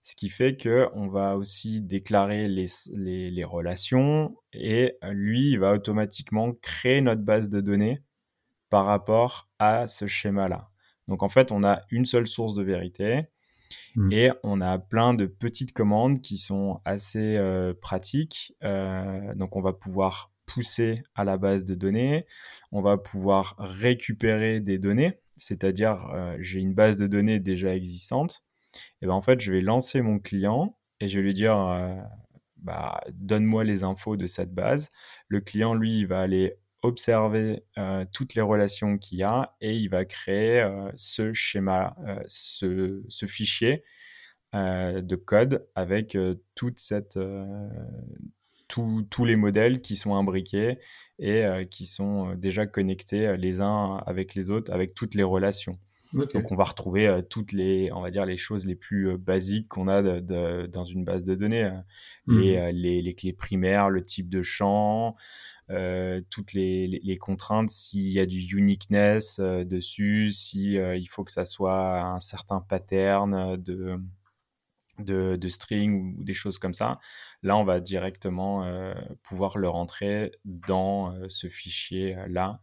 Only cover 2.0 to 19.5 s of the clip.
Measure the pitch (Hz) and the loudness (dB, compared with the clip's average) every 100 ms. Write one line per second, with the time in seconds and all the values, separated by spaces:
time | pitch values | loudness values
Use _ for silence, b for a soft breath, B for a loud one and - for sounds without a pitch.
2 | 95 107 98 104 107 95 90 - - 101 | 2 2 2 0 0 -2 -4 -6 -10 -6
3 | 95 92 90 90 85 87 85 90 - 127 | -6 -4 -4 -6 -4 -4 -4 -4 0 2
4 | 139 151 151 - _ - 110 110 127 - | 4 4 0 -6 _ -8 0 2 2 0
5 | 92 101 101 117 139 123 95 104 101 107 | -6 -2 0 2 2 4 4 4 2 0
6 | 104 - - 107 113 120 - - 127 131 | -2 -4 -4 0 0 -4 -10 -4 2 4
7 | 135 110 104 107 107 101 98 101 104 139 | 4 2 4 2 2 0 2 2 2 0
8 | _ _ _ _ _ _ _ 104 196 208 | _ _ _ _ _ _ _ 4 4 2
9 | 101 110 123 - - _ 107 113 117 - | 4 4 4 0 -18 _ 4 4 0 -6
10 | 101 - 107 98 98 90 - _ _ _ | -6 -4 -2 0 0 -2 -8 _ _ _
11 | - 92 98 - 127 104 101 98 - 117 | -8 -2 2 4 4 4 4 2 0 0
12 | 127 123 113 - 113 101 95 92 90 - | 2 2 0 -4 -4 -2 -2 -2 -4 -4
13 | 101 131 160 _ B B B B B 117 | 0 0 -2 _ B B B B B 2
14 | 95 107 123 127 104 98 92 92 92 110 | 4 6 4 4 -2 0 0 0 0 2
15 | 120 120 95 98 120 - 127 - 107 104 | 4 4 0 -2 -6 -6 -8 0 2 4
16 | 127 139 - 101 - 98 98 92 - 98 | 2 0 -2 -8 -4 -4 -2 -4 -6 -6
17 | 98 110 107 107 95 92 90 90 - 95 | -4 -4 0 2 2 0 -2 -4 -6 -6
18 | - 139 160 - - _ 107 98 95 95 | -2 -2 -2 -6 -14 _ -4 -2 -2 -4
19 | 95 95 101 101 95 | -4 -6 -6 -6 -4